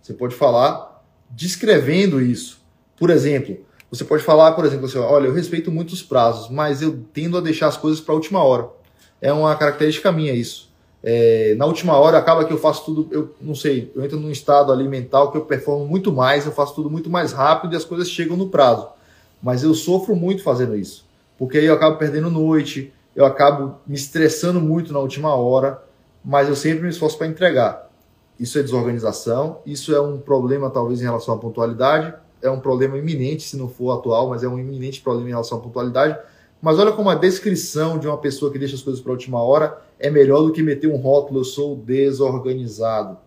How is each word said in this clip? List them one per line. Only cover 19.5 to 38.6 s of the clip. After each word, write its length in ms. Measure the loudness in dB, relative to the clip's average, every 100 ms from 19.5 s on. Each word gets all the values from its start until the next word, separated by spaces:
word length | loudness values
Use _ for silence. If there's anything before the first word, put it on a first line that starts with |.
| 0
eu 100 | 2
sofro 400 | 0 0 0 0
muito 300 | -2 0 -2
fazendo 320 | -2 -2 -2
isso, 320 | -4 -8 -14 _ _ _ _
porque 200 | -2 2
aí 80 |
eu 80 | 4
acabo 220 | 4 4
perdendo 340 | 2 -4 -2 -2
noite, 640 | 0 2 2 0 -8 -12 _ _
eu 100 | 2
acabo 520 | 2 6 4 4 -6 -10 -12
me 80 |
estressando 640 | -10 -6 2 2 2 -2 0
muito 320 | 0 0 -2
na 80 | -6
última 340 | -6 -4 -2
hora, 480 | 0 2 2 2 -4 -20 _ _ _
mas 260 | 0 2 2
eu 60 |
sempre 280 | 0 -2 -2
me 60 | -4
esforço 280 | -2 -4 -4
pra 100 | -8
entregar. 640 | 0 0 2 0 -4 -20 _ _ _ _ _
Isso 220 | -4 -4
é 20 |
desorganização, 1000 | -2 -2 -2 -2 -4 -4 -4 -2 -4 -8
isso 300 | -12 -12 -2
é 60 | 0
um 160 | 0 -6
problema 520 | 0 0 2 -2 -2
talvez 300 | -2 -2 -4
em 60 |
relação 280 | -4 -4 -4
à 40 | -6
pontualidade, 760 | -6 -4 -4 0 2 2 -2 -12 _ _
é 80 | -4
um 100 | -2
problema 380 | -2 0 -2 -2
iminente, 460 | -4 -4 -4 -6
se 120 | -10
não 140 | -10 -12
for 280 | -6 -4 -4
atual, 320 | -2 0 0
mas 140 | -4
é 40 | -6
um 100 | -6
iminente 420 | -8 -10 -10 -8
problema 280 | -6 -4 -4
em 20 |
relação 260 | -6 -6 -10
à 40 |
pontualidade. 560 | -8 -6 -4 0 0 -2 -14 _ _ _
Mas 160 | 0 4
olha 140 | 4
como 180 | 2 0
a 60 |
descrição 840 | 2 0 0 -2 -2 -4 -4 -2 -2
de 80 |
uma 120 | -4 -4
pessoa 340 | -6 -4 -6
que 80 |
deixa 160 | -4